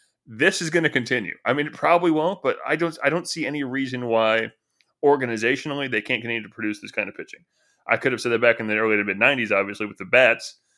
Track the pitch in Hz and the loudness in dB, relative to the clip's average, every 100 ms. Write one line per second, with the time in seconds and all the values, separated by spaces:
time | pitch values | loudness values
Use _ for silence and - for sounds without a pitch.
0 | _ _ - 110 180 - 160 170 156 135 | _ _ -10 2 2 2 -2 0 2 0
1 | 113 123 90 - 117 143 151 - 156 170 | 0 -2 -4 -6 -2 0 -2 0 4 4
2 | 175 151 165 196 135 - 135 156 170 - | 4 2 0 0 -2 -2 -2 -2 -2 0
3 | 139 170 - - 123 147 131 135 131 123 | -2 0 -4 -6 -6 -4 -6 -6 -6 -6
4 | 120 113 110 113 113 _ _ _ _ - | -2 2 2 0 -2 _ _ _ _ 0
5 | 143 143 123 110 117 135 151 143 135 107 | 2 4 0 -2 0 -2 -4 -6 -4 -4
6 | - 117 117 113 104 - 110 101 104 110 | -2 -4 -4 -6 -8 -6 -6 -6 -8 -8
7 | 95 - 82 - _ _ _ _ - 113 | -8 -10 -16 -16 _ _ _ _ -2 0
8 | 135 120 123 117 120 113 107 107 110 104 | 0 -2 0 2 4 2 0 0 2 2
9 | 101 98 127 131 107 98 101 101 104 - | 0 2 2 2 2 2 0 -4 -8 -10
10 | 95 123 120 117 - - _ | 2 6 6 4 -4 -18 _